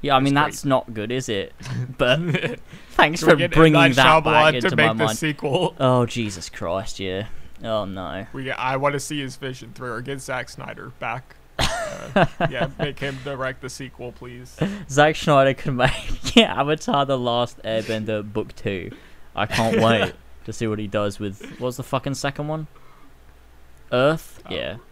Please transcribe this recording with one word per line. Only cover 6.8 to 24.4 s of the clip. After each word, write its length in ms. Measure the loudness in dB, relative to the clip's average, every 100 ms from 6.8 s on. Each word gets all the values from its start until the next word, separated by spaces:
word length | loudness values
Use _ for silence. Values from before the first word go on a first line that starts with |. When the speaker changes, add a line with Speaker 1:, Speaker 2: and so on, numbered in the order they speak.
| -4 -6
Speaker 1:
yeah. 280 | -4 -4 -6 -8 -10 -10
Oh, 220 | -4 -4
no. 420 | -4 -8 -8 -10 -10
Speaker 2:
We, 180 | -10 -8
I 260 | -6 -4 0
wanna 220 | 0 -2
see 220 | -6 -8
his 160 | -8 -8
Vision 340 | -10 -10 -14
three, 180 | -12 -10
or 100 | -8
get 200 | -8 -10
Zack 280 | -8 -8 -8
Snyder 420 | -12 -14 -14 -16 -10
back. 380 | -8 -8 -12 -20 -18 -4
Uh, 680 | -4 -4 -8 -10 -4 0 0 0
Speaker 1:
<laughs> 120 | -4
Speaker 2:
yeah, 200 | -2 -6 -4
make 200 | -8 -6
him 200 | -8 -8
direct 380 | -10 -8 -8 -8
the 80 | -12
sequel, 400 | -12 -14 -12 -16
please. 440 | -14 -16 -16 -18 -6 -6 -4 -4
Speaker 1:
Zack 260 | 4 6 4
Snyder 380 | 4 6 6
can 220 | 2 -4 2
make 180 | 2 2 -2 -4
<laughs> 160 | 4 6
yeah, 220 | 6 2
Avatar: 440 | 0 -2 0 0 2
The 120 | 0
Last 440 | 0 0 0 -4
Airbender 680 | -4 -4 -2 -4 -2 -4 -4
Book 240 | -6 -6 -6
two. 340 | -6 -6 -8 -14 -20 -20 -14 -6
I 100 | -4
can't 340 | 0 2 4
Speaker 2:
<laughs> 20 |
Speaker 1:
wait 320 | 4 4 0 -4 -20 -18
to 80 | -12
see 140 | -4 -4
what 140 | -2
he 60 | -2
does 320 | -2 -2 -4
with, 240 | -8 -8 -16 -8
what's 160 | -8 -6
the 60 |
fucking 300 | -4 -4 -4
second 340 | -6 -6 -6 -6
one? 180 | -6 -8 -16 -20 -20 -20 -20 -20 -20 -20 -20 -20 -20 -4
Earth? 500 | 2 2 0 -6 -20